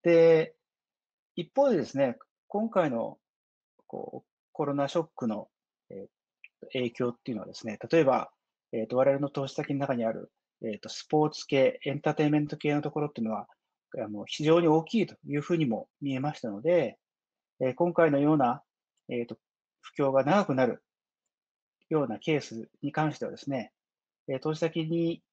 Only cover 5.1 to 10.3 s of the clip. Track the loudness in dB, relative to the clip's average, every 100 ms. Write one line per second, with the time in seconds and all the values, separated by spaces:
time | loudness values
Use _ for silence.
5.1 | -4 -4 -4 -10 _ _ _ _ -16 -16
6.1 | _ _ _ -20 _ -10 -4 -6 -2 -4
7.1 | -4 -8 -8 -10 -12 -12 -10 0 4 4
8.1 | 2 -2 _ _ _ _ -6 -2 2 2
9.1 | 2 -2 -4 -6 -6 -4 -4 -2 0 -2
10.1 | -4 -12